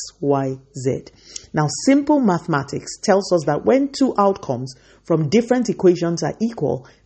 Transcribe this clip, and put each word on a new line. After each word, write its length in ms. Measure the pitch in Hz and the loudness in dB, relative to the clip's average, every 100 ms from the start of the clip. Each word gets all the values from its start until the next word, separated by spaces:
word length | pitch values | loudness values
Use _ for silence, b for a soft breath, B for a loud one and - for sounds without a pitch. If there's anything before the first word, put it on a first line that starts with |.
| - - | -16 -6
Y, 380 | 143 139 135 131 _ 131 | -2 0 -2 -6 _ -6
Z." 300 | 127 - - B B B B | -4 -4 -8 B B B B
Now, 140 | 156 147 - - | -4 -2 0 2
simple 340 | 277 285 294 | 2 2 2
mathematics 800 | 226 170 - 156 190 - - - | 2 0 0 -2 -2 -10 -10 -6
tells 300 | - 196 196 | 2 2 2
us 120 | 175 147 | 0 0
that 200 | 147 214 | 0 2
when 240 | 262 277 | 2 0
two 240 | - 262 - | 0 0 2
outcomes 560 | 196 196 - 120 131 - b b | 2 0 -4 -6 -8 -14 b b
from 260 | - 160 147 | -2 0 2
different 400 | 214 240 254 233 | 2 2 0 0
equations 520 | - 185 175 170 170 | 2 2 2 -2 -2
are 140 | 151 - | -4 -4
equal, 440 | 226 - 143 131 b b | -6 -2 -4 -4 b b